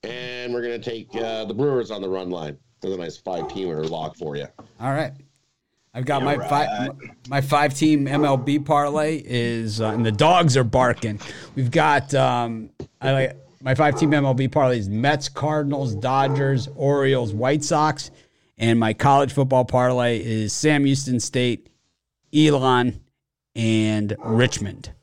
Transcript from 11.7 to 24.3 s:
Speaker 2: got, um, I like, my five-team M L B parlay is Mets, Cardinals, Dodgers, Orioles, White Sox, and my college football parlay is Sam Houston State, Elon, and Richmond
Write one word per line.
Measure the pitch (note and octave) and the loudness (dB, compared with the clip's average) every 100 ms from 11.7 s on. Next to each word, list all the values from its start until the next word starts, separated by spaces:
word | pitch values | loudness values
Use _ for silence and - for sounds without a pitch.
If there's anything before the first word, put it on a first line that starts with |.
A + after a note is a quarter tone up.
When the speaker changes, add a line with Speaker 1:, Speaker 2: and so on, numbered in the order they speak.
Speaker 2:
got, | D#3+ D3+ C#3+ C#3 | 2 4 2 2
um, | C#3 C3 B2 A#2 A2+ A2 _ - _ | 2 2 2 -2 -6 -12 _ -18 _
I | C3+ | -2
like, | C3+ C3+ - - _ | 0 0 -6 -20 _
my | C3 | -2
five-team | C3 D3+ C#3+ D#3 | 2 2 4 2
M | D3 | 2
L | C#3 | 2
B | B2+ C3 | 2 0
parlay | D3+ C3 B2 | 2 2 2
is | G2 | -2
Mets, | G#2 C#3 D3+ - | 0 0 0 -4
Cardinals, | - D3 D3+ C#3+ C#3+ C3+ | -4 -2 0 -2 -2 -4
Dodgers, | G2+ B2+ C3+ C3+ C3+ C#3 C3+ - - | -4 0 2 2 0 0 0 -2 -2
Orioles, | C#3 C#3+ C3+ C3+ A#2 | 0 2 2 2 0
White | G2+ B2 D3+ | -2 0 0
Sox, | D3 D#3 D#3 D3 - - _ _ _ _ | 0 2 2 0 -10 -16 _ _ _ _
and | A2+ A#2 | 2 4
my | A2 | 2
college | G#2+ C#3 C#3 C#3 | 2 4 4 4
football | - C3 C3 | 0 2 2
parlay | B2 B2+ B2+ B2 A#2+ A2+ | 2 2 2 2 0 0
is | A#2 A2 G#2+ | -2 -2 -2
Sam | - D3+ D3+ | 0 2 4
Houston | C#3 C3+ C#3 B2 | 2 0 0 -2
State, | - B2+ B2 A2+ _ _ _ _ _ _ _ | -2 0 0 -2 _ _ _ _ _ _ _
Elon, | D3+ D#3 C#3+ C3 B2 B2 - _ _ _ _ _ | 4 4 4 4 2 2 -4 _ _ _ _ _
and | - A2+ A2 A2 G#2+ G#2 A2 | -4 0 2 2 0 -2 -6
Richmond | A#2 | -2